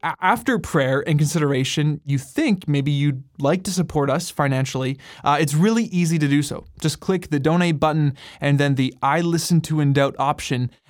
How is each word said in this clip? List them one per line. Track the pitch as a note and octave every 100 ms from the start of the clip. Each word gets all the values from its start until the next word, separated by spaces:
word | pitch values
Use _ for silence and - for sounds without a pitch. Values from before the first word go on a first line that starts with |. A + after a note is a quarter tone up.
a-, | E3 -
after | F#3 A#3+ - A3
prayer | - D#3 C3 C#3 -
and | D3
consideration, | D3 E3 D3 C3+ C3 D#3+ D3 D3 C#3
you | C#3
think | - - D#4 F#3+ -
maybe | C#3+ C#3
you'd | C#3+ D3 C3 - -
like | C#3 F#3
to | G3
support | F#3 E3 D#3 C#3
us | D3 E3+
financially. | - C#3+ C3 C3 C3 C3 C3+ - -
Uh, | - D3
it's | D#3+
really | D3+ G#3 A3+ A3+
easy | F3 E3 E3
to | C#3+
do | C#3+
so. | C#3+ - - -
Just | D#3 -
click | - F#3 -
the | D3
donate | D3+ F3 F3 D3
button | D#3 D#3 D3 C3 - -
and | C#3+ C#3+
then | C#3+ C3+
the | C3 -
I | C3+ D#3+
Listen | E3+ E3+ - E3+
to | D#3+ D#3
In | C#3+
Doubt | C#3 C#3 -
option | C#3 C#3+ - B2+ B2 -